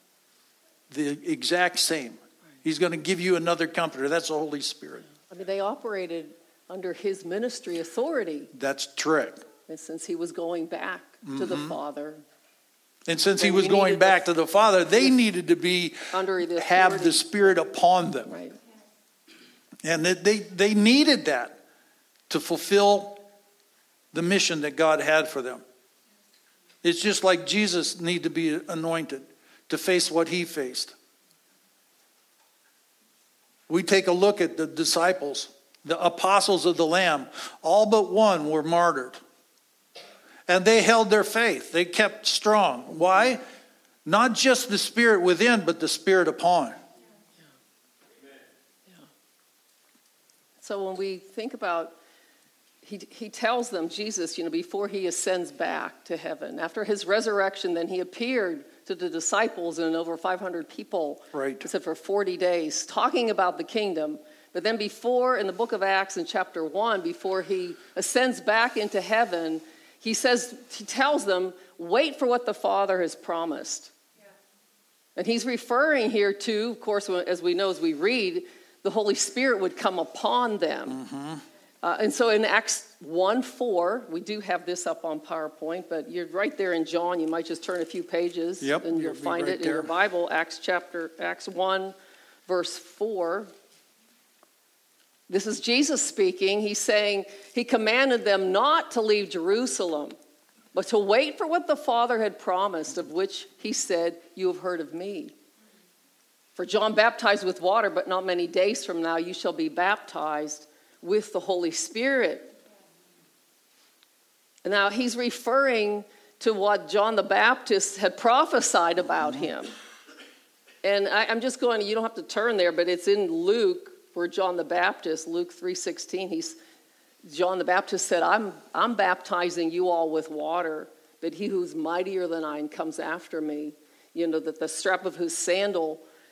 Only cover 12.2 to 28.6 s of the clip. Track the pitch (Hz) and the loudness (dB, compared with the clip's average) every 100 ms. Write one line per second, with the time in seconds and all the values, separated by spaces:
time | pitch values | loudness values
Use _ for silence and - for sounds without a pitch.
12.2 | - _ _ _ _ _ _ _ - 165 | -20 _ _ _ _ _ _ _ -6 0
13.2 | 185 190 202 190 180 202 190 175 185 180 | 2 2 4 4 4 6 4 6 6 6
14.2 | 180 165 160 202 214 185 165 214 262 254 | 4 0 4 6 6 6 6 6 6 6
15.2 | 220 180 165 175 175 180 165 - - 185 | 4 2 2 2 4 2 0 -6 -6 -2
16.2 | 190 185 170 170 - 185 185 190 170 151 | 0 -2 0 -2 4 6 6 6 2 2
17.2 | - 208 196 170 160 - 175 185 165 135 | 0 4 6 6 0 2 4 6 2 -4
18.2 | 110 85 87 - _ - _ _ _ _ | -8 -14 -14 -18 _ -20 _ _ _ _
19.2 | _ - - _ _ - 156 165 175 180 | _ -20 -20 _ _ -12 -2 0 2 2
20.2 | 185 214 - 185 202 208 214 269 302 196 | 2 0 -2 2 4 6 6 8 6 4
21.2 | 151 127 117 - _ _ _ _ _ _ | 2 0 -2 -12 _ _ _ _ _ _
22.2 | - 156 - 165 - 202 202 202 - - | -6 -6 -2 -4 2 4 6 4 0 -16
23.2 | - _ _ _ _ _ _ _ _ 156 | -20 _ _ _ _ _ _ _ _ -4
24.2 | 170 196 - 160 147 135 160 151 143 156 | 0 2 2 -2 -4 2 4 4 4 2
25.2 | 156 139 127 120 - _ _ _ _ _ | 2 -6 -8 -10 -16 _ _ _ _ _
26.2 | _ _ _ _ _ _ 175 170 208 - | _ _ _ _ _ _ -2 0 0 2
27.2 | 190 175 - 202 208 175 147 - 170 175 | 4 2 2 0 2 0 -2 -4 -4 -2
28.2 | 165 156 160 156 | -2 -2 -2 -2